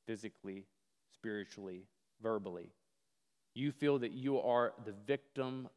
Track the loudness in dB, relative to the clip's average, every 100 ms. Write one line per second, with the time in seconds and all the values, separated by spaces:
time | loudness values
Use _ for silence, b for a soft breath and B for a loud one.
0 | -8 -8 -8 -10 -10 -10 -12 _ _ _
1 | _ _ -4 -4 -4 -10 -10 -10 -14 _
2 | _ _ 0 0 -2 -6 -10 -18 _ _
3 | _ _ _ _ _ -2 -2 2 4 4
4 | 2 -2 2 2 6 6 4 0 -8 -6
5 | 0 -2 -2 -4 -2 -4 -8